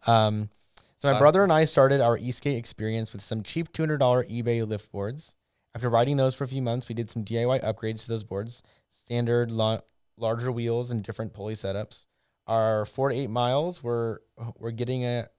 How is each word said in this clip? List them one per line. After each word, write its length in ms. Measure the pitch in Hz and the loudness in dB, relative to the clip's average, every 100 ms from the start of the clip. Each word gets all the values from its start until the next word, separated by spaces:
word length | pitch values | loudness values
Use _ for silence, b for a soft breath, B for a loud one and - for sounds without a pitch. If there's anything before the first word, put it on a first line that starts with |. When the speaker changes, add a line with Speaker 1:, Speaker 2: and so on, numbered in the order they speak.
| - | 4
Speaker 1:
Um, 420 | 117 107 107 104 _ B B B B | 4 4 0 -6 _ B B B B
so 80 | 143 | 0
my 40 | |
Speaker 2:
Wow. 40 | 113 | 6
Speaker 1:
brother 220 | 143 165 | 6 8
and 80 | 196 | 6
I 120 | 156 | 6
started 360 | 160 - 135 139 | 4 6 6 6
our 180 | 120 117 | 4 2
Eastgate 380 | 120 123 - 131 | -2 -4 -4 -4
experience 560 | 113 - 107 113 110 | -6 -6 -4 -2 -4
with 100 | 101 | -8
some 200 | - 110 | -8 -6
cheap 280 | 104 - 165 | -6 -6 -6
two 100 | - | -4
hundred 160 | 160 151 | -2 2
dollar 260 | 131 123 | 4 4
eBay 420 | 123 117 117 117 110 | 0 -4 -2 0 -2
lift 240 | 104 - | -4 -8
boards. 440 | 101 98 139 - _ _ _ _ | -6 -6 -6 -14 _ _ _ _
After 140 | - 123 | -6 2
riding 280 | 117 127 143 | 4 4 4
those 180 | 131 | 2
for 80 | 127 | 0
a 40 | 131 | -6
few 140 | 135 | -4
months, 260 | 127 120 - | -2 -4 -4
we 60 | |
did 140 | 113 117 | -8 -6
some 140 | - | -8
D 160 | 101 113 | -4 -2
I 60 | 120 | 0
Y 120 | 131 | 0
upgrades 420 | - 104 110 110 | -2 -4 -4 -6
to 60 | - | -6
those 160 | 113 | -8
boards, 380 | 104 98 113 120 _ b b | -6 -8 -8 -12 _ b b
standard 640 | _ _ 120 120 120 120 | _ _ -4 2 2 2
la-, 280 | 113 110 110 - _ _ _ | 0 0 -2 -6 _ _ _
larger 340 | 113 117 123 | -2 -2 -2
wheels 400 | 120 117 117 123 | -4 -2 -2 -2
and 120 | 120 | -6
different 280 | 98 - 113 | -6 -8 -8
pulley 220 | - 104 | -8 -10
setups. 520 | 110 98 98 - - _ _ _ _ - | -8 -6 -6 -8 -12 _ _ _ _ -2
Our 380 | 113 110 110 104 | 2 2 2 -2
four 240 | - 135 | -2 -2
to 40 | |
eight 160 | 123 135 | -2 -4
miles 520 | 117 123 131 165 175 | -2 0 0 -2 -6
were, 400 | 123 120 117 107 _ _ 117 - | -4 -2 -2 -6 _ _ -12 -10
were 120 | 117 | -10
getting 320 | 113 120 131 | -6 -4 -2
a 240 | 123 120 113 | -2 -4 -6